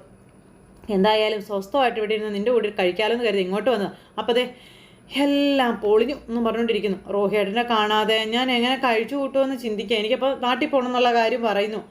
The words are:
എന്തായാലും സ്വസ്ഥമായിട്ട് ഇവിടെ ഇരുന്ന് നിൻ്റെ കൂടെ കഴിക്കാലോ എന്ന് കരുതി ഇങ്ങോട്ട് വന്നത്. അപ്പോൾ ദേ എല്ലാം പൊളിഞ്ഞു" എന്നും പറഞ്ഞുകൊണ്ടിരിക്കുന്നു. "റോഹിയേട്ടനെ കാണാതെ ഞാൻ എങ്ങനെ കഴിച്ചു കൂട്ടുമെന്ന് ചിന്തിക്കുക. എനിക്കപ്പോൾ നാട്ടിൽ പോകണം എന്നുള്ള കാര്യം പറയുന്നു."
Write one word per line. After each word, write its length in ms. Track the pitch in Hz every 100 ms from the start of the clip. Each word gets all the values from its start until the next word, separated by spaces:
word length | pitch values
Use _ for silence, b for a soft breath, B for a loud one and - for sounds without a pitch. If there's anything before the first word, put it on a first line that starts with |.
| - - - - - - - - -
എന്തായാലും 520 | 196 208 214 214 214
സ്വസ്ഥമായിട്ട് 580 | 208 202 196 277 247 220
ഇവിടെ 140 | 208
ഇരുന്ന് 220 | 220 214 202
നിൻ്റെ 160 | 214
കൂടെ 180 | 240 208 208
കഴിക്കാലോ 340 | 180 180 214
എന്ന് 120 | 233 233
കരുതി 160 | 202
ഇങ്ങോട്ട് 280 | 180 202 233
വന്നത്. 220 | 220 185 B B -
അപ്പോൾ 160 | 220
ദേ 160 | 240 247 B B B B B - 262
എല്ലാം 600 | 285 285 285 277 240 196
പൊളിഞ്ഞു" 400 | 208 214 247 277
എന്നും 280 | - 233
പറഞ്ഞുകൊണ്ടിരിക്കുന്നു. 640 | 226 220 233 208 202 190 -
"റോഹിയേട്ടനെ 520 | 202 196 208 196 226
കാണാതെ 640 | 240 226 208 214 214 220 220
ഞാൻ 260 | 233 254
എങ്ങനെ 240 | 240 247 262
കഴിച്ചു 400 | 262 226 226 277
കൂട്ടുമെന്ന് 420 | 269 269 269 262
ചിന്തിക്കുക. 400 | 240 208 196 226
എനിക്കപ്പോൾ 420 | 214 254 262 254
നാട്ടിൽ 280 | 240 247 294
പോകണം 200 | 269 247
എന്നുള്ള 260 | 247 247
കാര്യം 280 | 233 226 240
പറയുന്നു." 400 | 233 202 208 214 -